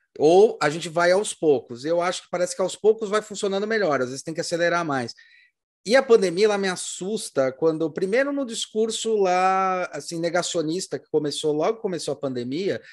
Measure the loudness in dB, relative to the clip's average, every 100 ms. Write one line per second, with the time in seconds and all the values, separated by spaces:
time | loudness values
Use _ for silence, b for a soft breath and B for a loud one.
0 | b 2 6 8 6 4 -2 -2 -4 0
1 | 2 2 0 -2 2 2 0 -8 -2 0
2 | 0 -4 -6 -4 -4 -2 -4 0 2 2
3 | 0 -2 -4 -6 -4 -2 -2 0 0 0
4 | -2 -6 -10 -8 -4 0 0 0 -2 -4
5 | -4 -10 b b b b _ _ 0 2
6 | 6 4 4 2 2 2 -2 -4 -8 -8
7 | -6 -6 -4 -2 0 2 0 0 -2 -2
8 | 0 0 0 -2 -6 -6 -6 -2 -2 -2
9 | -2 2 2 4 2 2 0 -2 -4 -8
10 | -10 -4 -2 0 -2 -2 -2 -4 -6 -10
11 | -2 -2 0 -2 -2 0 0 -2 -4 -6
12 | -6 -6 -6 -6 -6 -4 -4 -4 B